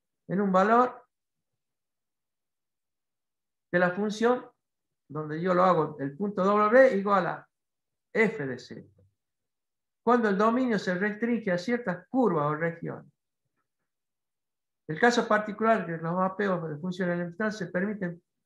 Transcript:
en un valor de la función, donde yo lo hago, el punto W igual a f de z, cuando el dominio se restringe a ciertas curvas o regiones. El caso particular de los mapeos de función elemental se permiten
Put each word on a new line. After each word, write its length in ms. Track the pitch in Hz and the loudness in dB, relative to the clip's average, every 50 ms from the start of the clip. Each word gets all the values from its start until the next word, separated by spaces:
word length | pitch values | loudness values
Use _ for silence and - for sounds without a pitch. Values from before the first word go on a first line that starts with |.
| _ _ _ _ _ - | _ _ _ _ _ -6
en 120 | 170 190 | -2 -2
un 100 | 208 196 | 0 2
valor 460 | 185 185 190 214 226 240 247 247 - - - _ _ _ _ _ _ _ _ _ _ _ _ _ _ _ _ _ _ _ _ _ _ _ _ _ _ _ _ _ _ _ _ _ _ _ _ _ _ _ _ _ _ _ _ _ _ _ _ _ _ _ _ _ | 4 4 4 6 6 4 4 2 0 -8 -18 _ _ _ _ _ _ _ _ _ _ _ _ _ _ _ _ _ _ _ _ _ _ _ _ _ _ _ _ _ _ _ _ _ _ _ _ _ _ _ _ _ _ _ _ _ _ _ _ _ _ _ _ _
de 80 | - 180 | 0 2
la 120 | 180 175 | 2 2
función, 560 | 180 202 208 214 202 - 220 233 247 247 - - _ _ _ _ _ _ _ _ _ _ _ - | 0 -2 -4 -4 -2 0 2 2 2 0 -4 -10 _ _ _ _ _ _ _ _ _ _ _ -14
donde 320 | 135 151 156 151 156 160 | -12 -10 -8 -8 -6 -4
yo 120 | 170 185 180 | -2 0 2
lo 120 | 175 180 | 4 4
hago, 320 | 185 175 160 151 143 - - | 4 4 2 0 -2 -4 -8
el 160 | 139 139 143 | -8 -8 -6
punto 260 | - 202 208 202 185 185 | -6 -6 -6 -2 0 0
W 540 | 196 208 208 208 208 226 262 269 254 196 | 2 2 2 4 6 8 8 8 8 6
igual 300 | 196 196 208 202 190 175 | 2 0 2 2 2 0
a 220 | 156 151 147 - _ _ _ _ _ _ _ _ _ _ _ _ _ - | 0 -4 -8 -12 _ _ _ _ _ _ _ _ _ _ _ _ _ 0
f 320 | 202 226 202 - - 143 | 2 2 2 0 -2 -6
de 140 | 135 120 - | -8 -8 -10
z, 260 | - - 113 - - - _ _ _ _ _ _ _ _ _ _ _ _ _ _ _ _ _ _ _ _ _ _ _ | -12 -16 -18 -18 -18 -20 _ _ _ _ _ _ _ _ _ _ _ _ _ _ _ _ _ _ _ _ _ _ _
cuando 240 | 226 240 247 220 208 | 2 2 2 2 2
el 80 | 196 | 0
dominio 420 | 190 214 226 233 254 262 247 226 185 | 2 2 2 2 2 0 0 0 -2
se 160 | - 190 180 | -2 -2 -2
restringe 580 | 175 202 208 208 - 233 233 240 220 - 196 180 | -2 -2 -4 -4 -4 -2 -2 -2 -2 -2 -2 -2
a 60 | 175 | -2
ciertas 500 | - 240 240 240 240 190 175 175 - _ | -2 -2 -4 -4 -4 -6 -8 -8 -10 _
curvas 380 | - 262 247 202 170 156 143 | -2 0 2 2 2 0 0
o 80 | 147 151 | -2 -2
regiones. 560 | 151 165 170 165 - - 143 127 - - - _ _ _ _ _ _ _ _ _ _ _ _ _ _ _ _ _ _ _ _ _ _ _ _ _ _ _ _ _ _ _ _ _ _ _ - | -2 -4 -4 -4 -6 -10 -12 -12 -12 -16 -20 _ _ _ _ _ _ _ _ _ _ _ _ _ _ _ _ _ _ _ _ _ _ _ _ _ _ _ _ _ _ _ _ _ _ _ -12
El 100 | 156 160 | -2 2
caso 300 | 233 240 240 233 208 - | 4 4 4 2 2 2
particular 580 | 214 208 208 - 202 - 220 226 226 202 175 | 0 0 0 -4 -6 0 2 2 2 2 0
de 120 | 165 165 160 | -4 -8 -6
los 160 | 165 165 175 | -6 -4 -2
mapeos 540 | 185 185 190 190 - 208 196 185 170 165 160 | -2 -2 -2 -2 -2 -2 -2 -2 -2 -4 -6
de 80 | 147 147 | -8 -8
función 320 | 160 185 180 190 190 175 | -8 -8 -6 -4 -4 -2
elemental 420 | 175 175 175 170 170 - 214 214 208 | -2 -4 -4 -6 -6 -4 -4 -4 -4
se 160 | - 185 170 | -6 -8 -6
permiten 520 | - 180 190 214 208 208 185 175 170 - _ _ _ _ _ | -4 -4 -2 -4 -4 -6 -6 -8 -8 -10 _ _ _ _ _